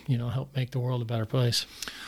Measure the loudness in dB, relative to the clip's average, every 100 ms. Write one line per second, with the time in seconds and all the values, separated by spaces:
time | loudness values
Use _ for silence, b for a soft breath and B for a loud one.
0 | B 0 0 -2 -2 -2 -2 0 0 0
1 | 0 0 2 4 4 2 -2 B B B